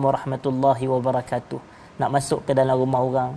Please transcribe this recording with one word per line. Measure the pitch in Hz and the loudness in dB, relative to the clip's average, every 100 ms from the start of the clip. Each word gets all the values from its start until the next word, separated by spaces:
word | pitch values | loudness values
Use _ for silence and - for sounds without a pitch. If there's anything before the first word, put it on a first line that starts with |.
| 135 | 0
warahmatullahi | 135 - 131 139 131 139 127 131 | 0 -2 -6 -4 2 2 2 0
wabarakatuh." | 131 123 127 120 123 - 131 - - - - | 0 0 -2 -2 -6 -6 -12 -14 -20 -16 -6
Nak | 120 | -2
masuk | 135 139 151 | 0 0 -2
ke | - | 0
dalam | 135 135 131 | 2 4 2
rumah | 131 131 | 2 2
orang, | 127 131 127 | 2 0 -2